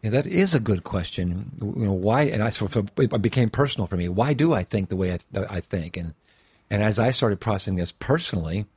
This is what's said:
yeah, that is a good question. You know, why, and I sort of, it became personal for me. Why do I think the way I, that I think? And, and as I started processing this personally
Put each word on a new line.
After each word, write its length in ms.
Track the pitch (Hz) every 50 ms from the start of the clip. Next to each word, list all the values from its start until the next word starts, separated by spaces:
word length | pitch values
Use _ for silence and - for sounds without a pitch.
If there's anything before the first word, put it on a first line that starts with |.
| -
yeah, 40 | 110 104 131 147
that 40 |
is 280 | - 190 175 190 190 165
a 60 | 135
good 240 | 110 107 104 87 -
question. 640 | - - 98 87 - - - 90 90 87 90 104 - - -
You 260 | - 101 - - 113
know, 60 | 101 98
why, 300 | 92 92 104 113 135 151
and 180 | 139 - 110 104
I 80 | 113
sort 260 | 107 - 110 92 -
of, 140 | 117 101 101 _
it 240 | - 139 110 - 107
became 300 | 101 113 - 131 120 110
personal 360 | - - 139 139 - - 101 85
for 80 | 98
me. 120 | 87 87 87
Why 240 | 92 95 120 143 151
do 200 | 123 151 165 156
I 80 | 95 90
think 260 | - - 110 95 -
the 80 | 92
way 160 | 92 95 90 90
I, 40 | 87 - _ -
that 180 | - 95 -
I 100 | 98 90
think? 360 | - _ - 92 80 82 -
And, 180 | 87 85 82 80 _ _ _ _ _ _ _ _ _ _ _
and 120 | 104 101 104
as 160 | 107 104 107
I 120 | 110 123
started 300 | 127 - - 113 101 92
processing 340 | - 113 107 95 - - 98
this 140 | 90 87 85
personally 760 | - _ - - 135 170 170 - - 95 80 78 82 101 104 - _